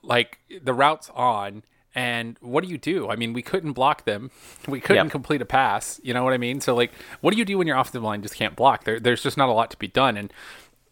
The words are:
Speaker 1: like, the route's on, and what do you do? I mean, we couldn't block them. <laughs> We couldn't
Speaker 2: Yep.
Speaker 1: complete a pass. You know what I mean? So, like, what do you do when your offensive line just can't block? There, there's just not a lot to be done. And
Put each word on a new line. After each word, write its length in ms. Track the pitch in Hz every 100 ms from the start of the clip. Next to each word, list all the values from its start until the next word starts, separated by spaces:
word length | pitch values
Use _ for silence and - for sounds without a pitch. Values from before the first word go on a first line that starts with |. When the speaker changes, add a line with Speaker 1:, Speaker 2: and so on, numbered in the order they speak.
Speaker 1:
like, 380 | - 123 117 - - 185
the 100 | 131
route's 380 | 123 143 156 -
on, 500 | 127 123 104 101 104 - _ _ 127
and 420 | 123 120 117 113
what 220 | 120 127
do 60 | 180
you 60 | 151
do? 280 | 147 185 107
I 60 | 110
mean, 180 | 117
we 100 | 120
couldn't 300 | - - 156
block 320 | 123 135 147 -
them. 260 | 101 131 - -
<laughs> 180 | - -
We 120 | 139
couldn't 240 | - 202 160
Speaker 2:
Yep. 60 |
Speaker 1:
complete 300 | 143 - 147
a 40 | 123
pass. 540 | 135 127 110 - -
You 100 | 127 123
know 80 |
what 100 | 131
I 40 | 127
mean? 220 | 120 135
So, 140 | 135
like, 180 | 120 120 - - -
what 100 | -
do 40 | 214
you 80 | 202
do 140 | 196
when 80 | 165
your 100 | 131
offensive 240 | 120 123
line 200 | 110 104
just 120 | 101 -
can't 200 | 107 -
block? 280 | 131 113 -
There, 140 | 113
there's 220 | 123 117
just 160 | 135 143
not 120 | 131
a 20 |
lot 180 | 110 113
to 60 | -
be 100 | 101
done. 300 | 127 135 104
And 160 | 101 - - - - _ _